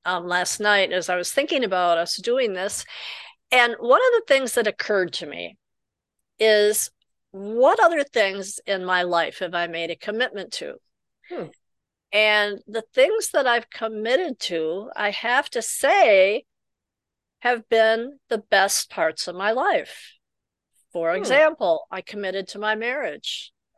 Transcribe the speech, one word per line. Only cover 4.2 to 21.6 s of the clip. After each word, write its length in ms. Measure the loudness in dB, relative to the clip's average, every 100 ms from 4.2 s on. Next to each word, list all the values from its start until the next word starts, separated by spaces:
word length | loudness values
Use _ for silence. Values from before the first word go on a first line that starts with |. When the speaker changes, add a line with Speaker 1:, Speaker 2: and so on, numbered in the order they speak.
| 4
Speaker 1:
things 260 | 2 2 -2
that 100 | -2
occurred 480 | -2 -2 0 0
to 140 | -4 -10
me 300 | -12 -14 -16 _ _ _ _ _ _ _ 0
is, 500 | 4 6 4 2 -4 _ _ _ _ -14
what 480 | -6 2 4 6
other 200 | 4 2
things 560 | -2 0 0 -2 -10 -10 -6
in 180 | -4 0
my 160 | 0
life 380 | 2 0 0 -4
have 160 | -6 -4
I 100 | -4
made 240 | -4 -8
a 60 | -8
commitment 560 | -6 -4 -4 -6 -12
to? 220 | -10 -12 -14 _ _ _ _ -16
Speaker 2:
Hmm. 140 | -12 -12 -16 _ _ _ _ _
Speaker 1:
And 500 | 0 2 2 0 -4 -10
the 160 | -10 -4
things 380 | 2 4 2 -2
that 160 | 0 2
I've 240 | 0 -2
committed 680 | -8 -8 -6 0 0 0 -6
to, 500 | -6 -4 -4 -6 -8 -6
I 140 | -6
have 400 | -4 -2 -2 -2
to 140 | -4
say, 840 | -6 -2 2 6 6 6 6 2 -6 _ _ _ _ _ _ _ _ _
have 280 | -2 -2 0
been 500 | 2 4 2 -4 -12 -8
the 80 | -8
best 540 | 0 2 2 0 -4
parts 360 | -2 -2 -2 -8
of 80 | -4
my 160 | -2
life. 600 | 0 0 0 -2 -12 -20 _ _ _ _ _ _ _ _
For 180 | -4 -2
Speaker 2:
Hmm. 60 | -2
Speaker 1:
example, 680 | 2 4 4 4